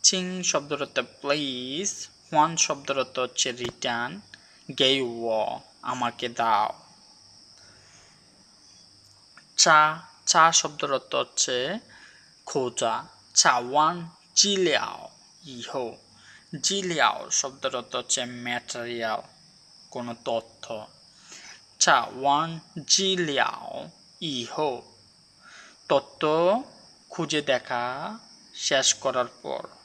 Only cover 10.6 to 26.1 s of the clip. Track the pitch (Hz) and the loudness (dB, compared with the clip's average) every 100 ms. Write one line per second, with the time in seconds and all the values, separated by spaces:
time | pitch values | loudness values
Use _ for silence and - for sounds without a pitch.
10.6 | 151 147 143 135 - - 123 - - 123 | 0 -4 -2 -2 -2 -4 -2 -2 0 0
11.6 | 139 214 - - - - - _ - 143 | -2 -6 -10 -20 -20 -20 -20 _ -6 -2
12.6 | 127 - 117 117 156 - _ - 165 123 | -2 0 -2 -2 -8 -20 _ 4 4 4
13.6 | 123 143 156 175 165 - _ - 196 196 | 2 2 2 0 -10 -18 _ 2 2 4
14.6 | 175 131 110 - - - _ _ 156 123 | 4 2 0 -8 -16 -20 _ _ -16 -14
15.6 | 117 139 120 - _ - - - _ 151 | -8 -8 -8 -12 _ -20 -20 -20 _ -4
16.6 | - 196 185 160 117 - - - 131 127 | -2 -2 -2 2 2 2 -4 -4 -4 -6
17.6 | 135 127 120 - 120 - 123 120 120 120 | -4 -4 -6 -8 -4 -4 -4 -8 -6 -6
18.6 | - 123 117 120 110 107 - - _ - | -6 -10 -8 -4 -2 -4 -6 -20 _ -20
19.6 | _ - - 131 120 113 - 113 - - | _ -20 -14 -10 -10 -8 -4 -4 -4 -20
20.6 | - 110 107 _ _ - - - - - | -12 -12 -12 _ _ -20 -20 -20 -20 -20
21.6 | _ _ - 139 117 131 139 143 165 165 | _ _ 4 4 2 -2 2 2 0 -8
22.6 | - 165 139 - 190 185 160 135 113 - | -12 -14 0 2 2 0 0 0 0 -2
23.6 | - - 165 - _ - 170 127 117 - | -10 -12 -12 -18 _ -12 -8 -6 -6 -4
24.6 | 156 120 - - _ _ _ _ - - | -4 -4 -12 -20 _ _ _ _ -20 -20
25.6 | - - - 143 - | -20 -20 0 0 0